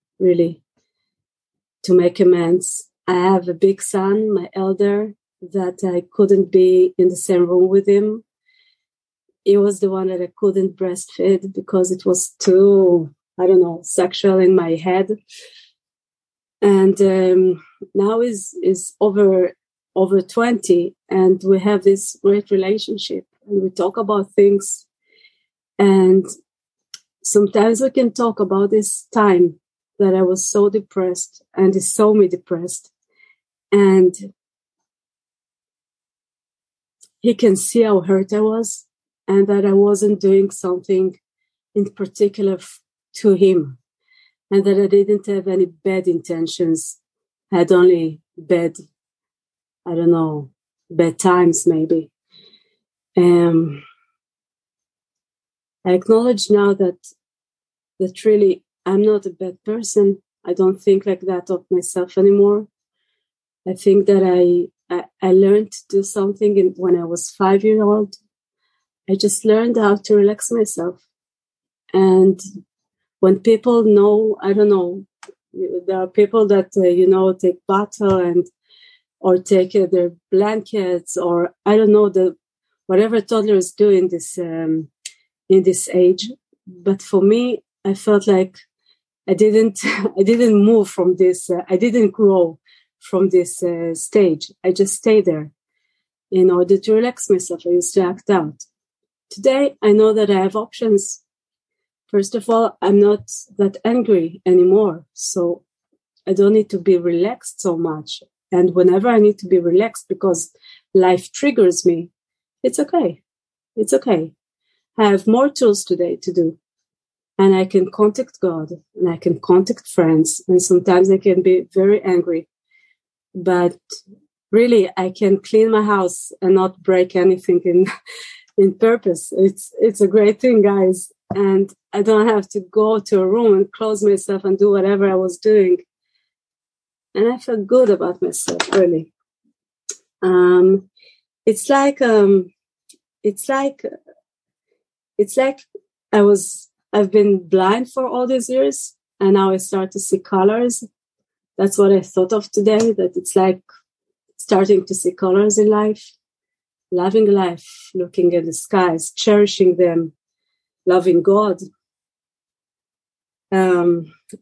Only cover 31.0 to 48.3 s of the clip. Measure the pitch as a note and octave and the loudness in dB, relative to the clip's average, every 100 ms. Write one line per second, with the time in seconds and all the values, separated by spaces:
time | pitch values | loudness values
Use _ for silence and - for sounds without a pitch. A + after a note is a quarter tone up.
31 | F#3 F3+ - _ _ - F#3+ F#3+ F#3+ - | -6 -6 -12 _ _ -2 0 0 -2 0
32 | G#3+ G#3+ F#3+ F3+ - E3+ F3 - - _ | 2 4 2 -2 -8 -8 -8 -12 -18 _
33 | _ _ _ _ _ _ - G3+ G3 F#3+ | _ _ _ _ _ _ -2 2 4 4
34 | F3+ F3+ G3 _ _ _ _ _ _ _ | 2 0 -14 _ _ _ _ _ _ _
35 | _ _ _ _ _ _ _ _ _ _ | _ _ _ _ _ _ _ _ _ _
36 | _ _ _ _ _ _ _ _ _ _ | _ _ _ _ _ _ _ _ _ _
37 | _ _ A#3 A3 A#3 F#3 - A#3 A3 G3 | _ _ -4 0 0 0 -2 0 0 0
38 | E3+ F#3+ F#3+ G#3 G#3+ A3+ A3+ - _ _ | 0 -2 -2 -2 -2 -4 -8 -12 _ _
39 | _ _ - G3 G3 G3+ G3 G3 G3+ G3+ | _ _ -2 0 2 0 2 2 2 2
40 | G#3 G3+ G3 G3 G3 - F#3 F#3 - F#3 | 0 0 2 2 0 -4 -8 -6 -4 -2
41 | F#3+ - _ _ _ _ _ G#3 G3 - | -2 -6 _ _ _ _ _ -6 -6 -6
42 | G3 - G3+ G3+ G3 F#3 - - _ _ | -10 -4 -4 -2 -4 -4 -10 -20 _ _
43 | _ - G#3+ F#3 F#3+ F3+ C#3+ B2+ _ _ | _ -4 0 2 2 2 -2 -10 _ _
44 | _ _ _ _ - G3+ G3 F#3+ G3 G3+ | _ _ _ _ -4 -2 0 0 2 2
45 | G3 G#3 G3+ G3 F#3 F#3 F3 E3+ G3 F#3+ | 2 -2 -4 -6 -4 -2 -2 -4 -6 -4
46 | F3+ E3 - E3 D#3+ - E3+ D#3+ - - | -2 -4 -4 -6 -6 -4 -4 -4 -6 -18
47 | _ _ _ _ - F#3 F3 F#3 F3+ F3 | _ _ _ _ -4 -2 2 4 4 4
48 | D#3+ D#3 _ | 0 -8 _